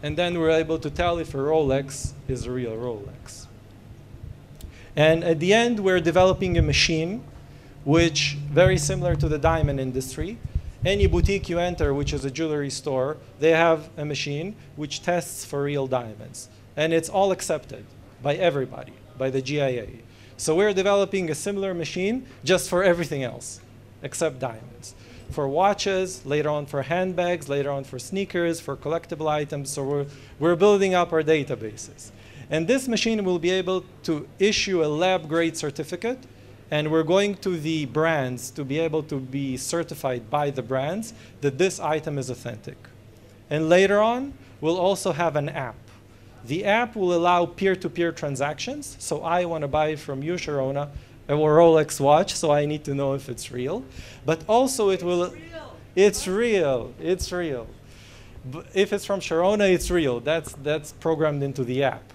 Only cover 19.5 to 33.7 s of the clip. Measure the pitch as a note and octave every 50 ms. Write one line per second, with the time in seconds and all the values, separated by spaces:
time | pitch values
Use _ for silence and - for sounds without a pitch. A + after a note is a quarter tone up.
19.5 | D3 D3 C#3+ C3+ B2+ A#2+ G#2+ - - - - - - - - - - - - -
20.5 | D#3 F3 G3+ G#3+ G3+ F#3 F#3 G3+ G3+ G3+ G3 F#3+ G3 G3 F#3 D#3+ D3+ D3 - G3+
21.5 | G3+ G3 G3 G3 F#3 E3+ D#3+ C#3+ - F3+ F#3 G3+ A#3 C4 C4 - - - - C3
22.5 | F#3 F3 - - - F3 F#3+ F#3+ F3 E3+ E3+ C#3 D#3 C#3 C3 A#2+ A2+ A#2+ - -
23.5 | - - - - - - - - - - - C#3 - - E3+ D#3+ C#3+ B2+ C#3 B2
24.5 | A2+ A2 A#2+ B2+ - - - - - - - - - - - - - - D3 C#3
25.5 | C#3 D#3 F#3 G3+ G3+ G3 - G3+ F#3+ F#3 F#3+ F3+ F#3 - - C3+ C#3+ D3+ C#3+ D3+
26.5 | D3+ D3 D3 C#3+ - C#3+ C3 B2+ E3 F3+ F#3 F#3 F3+ E3+ F3 F3 F3+ E3+ D3 C#3
27.5 | C#3+ C#3+ C#3 C#3+ C#3+ C#3 C3+ - - B2+ - - - G3 G3 F#3+ - F3+ E3+ E3+
28.5 | E3 E3 - - C#3 B2+ - D3 D#3 E3 - - F3 D3 D#3 D#3 D3+ D3+ D3+ D3
29.5 | D#3 C#3+ C#3+ C3+ - D3 C#3 C3+ C#3+ C#3+ C#3+ C#3+ - - - - - - D3 E3
30.5 | F3 E3 F#3 G#3 G#3 G3 G3 F#3+ F#3 F3+ F3 F3 E3 D#3+ D#3 D3 D#3+ D#3 C#3 -
31.5 | C3+ A2 A2 G#2+ G#2+ - - - - - - - - - - - - - C3+ -
32.5 | D3 D#3 E3 E3 B3+ C4+ C4 C4 A3+ G#3 - A3+ A3+ G#3+ G3+ F#3 F3+ F3 D#3 F3
33.5 | F#3 F#3+ F3+ F3